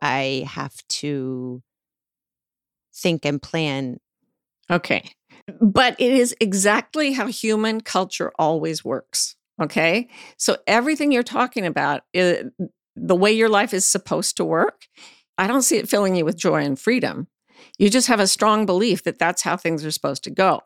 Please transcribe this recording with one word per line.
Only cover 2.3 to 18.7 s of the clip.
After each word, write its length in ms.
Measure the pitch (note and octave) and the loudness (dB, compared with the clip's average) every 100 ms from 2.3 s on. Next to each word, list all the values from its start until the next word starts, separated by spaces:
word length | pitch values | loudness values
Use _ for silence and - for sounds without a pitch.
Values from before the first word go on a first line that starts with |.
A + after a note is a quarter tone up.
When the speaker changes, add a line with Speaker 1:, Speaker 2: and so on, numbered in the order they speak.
| _ _ _ _ _ _ | _ _ _ _ _ _
Speaker 1:
think 320 | - F3+ E3 | -4 -2 0
and 160 | C#3+ C#3+ | -2 -4
plan. 600 | - E3 D3+ C3+ C3 B2 _ _ _ _ _ _ - | -4 -4 -2 -4 -6 -10 _ _ _ _ _ _ -2
Speaker 2:
Okay. 420 | F3 - G#2 - _ _ - - - | -2 0 -4 -4 _ _ -20 -20 2
But 360 | G#3+ G#3+ B3 - | 4 6 2 2
it 120 | B3 | 4
is 220 | C4 A#3+ - | 4 2 0
exactly 720 | G#3 F#3+ G3+ A3+ - D#4 C#4+ | -2 2 2 2 0 -2 -2
how 140 | C4 A3+ | -2 -4
human 540 | - A3 G#3+ A3 A3 | -4 -2 0 0 -4
culture 500 | - F#3 F#3 - - - | -2 -2 -2 -4 -6 -2
always 460 | D#3 D#3+ D#3+ D#3 | 0 0 -4 -6
works, 500 | - - - - - - _ - | -6 -8 -6 -6 -6 -8 _ -8
okay? 480 | D#3 - E3 G#3 A#3+ - - - | -4 0 2 0 -4 -14 -20 -4
So 200 | - - - | -2 0 2
everything 440 | A3+ C4+ D#4 D4 | 2 2 0 2
you're 120 | B3 | 2
talking 420 | A#3+ A#3 B3 A#3 F3 | 0 -2 -2 -2 -4
about, 360 | C#3+ C#3+ C#3+ - | -2 -2 -2 -4
i-, 300 | F3+ F3+ - - - E3+ - _ | 0 2 0 -4 -10 -10 -10 _
the 220 | - E3 F3+ | -8 0 4
way 160 | G#3 | 4
your 160 | A3 A3+ | 4 4
life 260 | G3+ A3 | 4 2
is 100 | F#3 - | 0 0
supposed 500 | F#3+ - D#3+ - - | -2 -2 -4 -2 -4
to 80 | |
work, 420 | E3 E3 - - - _ - _ _ - | -2 0 0 -2 -18 _ -20 _ _ -4
I 80 | G3 | 0
don't 140 | C4+ | 0
see 140 | B3 C#4 | 2 0
it 100 | - | 0
filling 260 | G#3 G3 | 0 2
you 100 | F3+ | 2
with 120 | D#3+ E3 | 0 -2
joy 260 | D#3+ D#3 | 0 0
and 140 | C#3+ C3+ | 0 -2
freedom. 480 | G#3+ B3 G#2 D2+ F3+ _ _ _ - - | 0 0 -2 -6 -12 _ _ _ -20 2
You 120 | G3+ | 4
just 160 | B3 B3 | 4 4
have 120 | A3 | 2
a 60 | F#3+ | 2
strong 360 | - A3 G#3+ | 2 2 2
belief 380 | G3 | 2